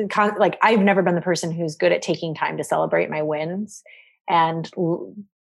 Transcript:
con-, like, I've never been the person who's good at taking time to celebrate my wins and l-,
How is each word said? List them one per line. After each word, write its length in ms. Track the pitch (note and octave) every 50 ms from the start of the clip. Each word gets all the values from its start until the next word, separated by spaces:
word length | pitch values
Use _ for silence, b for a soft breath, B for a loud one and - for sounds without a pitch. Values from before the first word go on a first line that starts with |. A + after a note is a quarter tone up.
| G#3+ G3
con-, 280 | - G#3+ G#3 G#3 G#3 F#3
like, 180 | G3+ F3 E3+ -
I've 180 | - G#3+ A3+ A3
never 200 | F#3+ G3+ G3+ G3
been 140 | F3+ F3 F3+
the 60 | E3+
person 300 | D#3+ F3+ F3 E3 - E3+
who's 240 | D#3+ E3 E3+ D#3+ D#3
good 160 | - F3+ F3
at 100 | - -
taking 320 | - - E3 - F3 E3 D3+
time 240 | - D3 D#3 D#3 D#3
to 60 | C#3+
celebrate 460 | - D#3+ D#3+ D#3+ E3+ E3 E3 F3 -
my 120 | D3+ D#3
wins 640 | D3+ D3+ D3+ D3+ D#3 E3 F3+ G3 G#3+ G3+ - - - b b b b b b b b -
and 400 | F3+ E3+ E3 E3 E3 E3 D#3+ - - -
l-, 360 | F3+ E3 E3+ - - - G#3 G#3 G3+ _ _ _